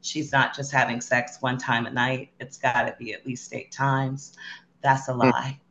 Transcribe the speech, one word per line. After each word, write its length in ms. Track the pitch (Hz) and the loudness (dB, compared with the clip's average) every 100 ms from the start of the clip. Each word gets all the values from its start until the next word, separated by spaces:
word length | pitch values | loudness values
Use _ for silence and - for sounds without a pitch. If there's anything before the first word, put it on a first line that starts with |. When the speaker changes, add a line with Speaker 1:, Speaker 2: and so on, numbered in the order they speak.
Speaker 1:
she's 280 | - 151 147 | -6 -6 0
not 240 | 135 127 | 2 2
just 160 | - 139 | 0 0
having 300 | 139 120 120 | 2 2 0
sex 380 | - 123 120 - | 0 0 0 -4
one 160 | 131 123 | -2 -2
time 300 | 127 117 117 | 0 0 0
a 40 | |
night. 420 | 123 123 131 - _ | 0 0 0 -6 _
It's 200 | 117 - | -18 -2
gotta 360 | 131 123 113 - | 0 2 0 -4
be 160 | 117 | -10
at 120 | 101 131 | -10 -8
least 280 | 123 - | -10 -8
eight 180 | 123 - | -12 -12
times. 600 | - 135 135 135 139 - - - - _ _ | -2 0 2 0 -4 -12 -18 -18 -18 _ _
That's 260 | 139 131 - | 2 2 2
a 40 | |
Speaker 2:
Mm. 60 | 123 123 | 4 4
Speaker 1:
lie. 280 | 123 131 139 _ | 4 -2 -8 _